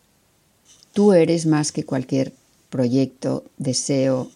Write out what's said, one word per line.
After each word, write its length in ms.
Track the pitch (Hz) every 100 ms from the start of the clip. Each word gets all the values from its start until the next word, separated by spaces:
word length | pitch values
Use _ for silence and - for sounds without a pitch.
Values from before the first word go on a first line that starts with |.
| _ _ _ _ _ _ _ _ _
Tú 200 | - 208
eres 320 | 185 160 170
más 280 | 160 151 151
que 120 | -
cualquier 480 | 151 135 131 135 135 - _ _ _
proyecto, 760 | 127 123 131 135 - 135 131 - _
deseo 760 | 139 123 - 139 131 131 123